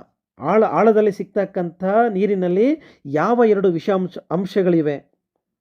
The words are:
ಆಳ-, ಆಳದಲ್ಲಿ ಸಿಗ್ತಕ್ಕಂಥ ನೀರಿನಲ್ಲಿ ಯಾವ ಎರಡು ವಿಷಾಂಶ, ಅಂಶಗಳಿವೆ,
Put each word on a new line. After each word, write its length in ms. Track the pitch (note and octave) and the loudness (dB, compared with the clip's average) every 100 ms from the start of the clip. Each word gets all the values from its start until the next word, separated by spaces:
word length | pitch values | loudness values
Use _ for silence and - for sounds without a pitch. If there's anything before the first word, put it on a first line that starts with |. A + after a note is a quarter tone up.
| - _ _ - | -10 _ _ -8
ಆಳ-, 260 | C3+ G#3+ | -2 0
ಆಳದಲ್ಲಿ 480 | G3+ D#3 A3 G#3+ G#3+ | 2 2 4 4 2
ಸಿಗ್ತಕ್ಕಂಥ 720 | G3 F#3+ G#3 F#3+ F#3+ F3 - F#3 G#3+ A#3+ | -2 -6 -4 -4 -4 -8 -6 -2 0 0
ನೀರಿನಲ್ಲಿ 920 | F#3+ G3+ G3 F3+ F3+ B3+ D#4 - _ C#3+ | 0 -2 0 0 0 0 0 -8 _ -6
ಯಾವ 380 | D3 F#3 A#3+ | -2 0 2
ಎರಡು 280 | A3+ G3+ F#3+ | 2 2 0
ವಿಷಾಂಶ, 460 | E3 G#3 F#3+ F3+ - - | 0 -2 -2 -4 -8 -6
ಅಂಶಗಳಿವೆ, 800 | F3 F#3+ G#3 F3+ E3+ D3 C#3+ - _ _ _ _ _ | -6 -2 -2 2 2 0 -6 -10 _ _ _ _ _